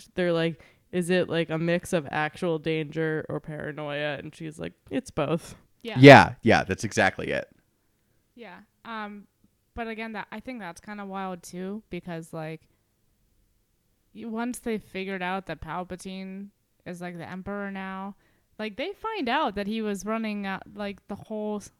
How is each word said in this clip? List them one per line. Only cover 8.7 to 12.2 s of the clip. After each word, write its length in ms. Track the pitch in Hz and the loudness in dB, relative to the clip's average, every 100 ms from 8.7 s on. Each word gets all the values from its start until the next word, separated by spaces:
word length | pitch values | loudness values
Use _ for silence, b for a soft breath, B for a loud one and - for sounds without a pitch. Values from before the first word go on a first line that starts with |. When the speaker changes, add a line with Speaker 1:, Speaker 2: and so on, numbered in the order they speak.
| _ | _
Speaker 2:
Um, 440 | 226 220 208 208 190 _ _ _ _ 233 | -12 -10 -10 -12 -18 _ _ _ _ -8
but 120 | 226 | -6
again, 240 | 220 226 | -6 -8
that, 140 | 214 - | -8 -10
I 100 | 220 | -10
think 180 | 262 247 | -10 -10
that's 220 | 180 170 | -10 -12
kinda 240 | - 208 196 | -14 -12 -8
wild 360 | 190 190 180 | -6 -6 -8
too, 400 | - 180 190 214 - | -10 -8 -8 -8 -10
because, 440 | 175 185 165 | -10 -8 -10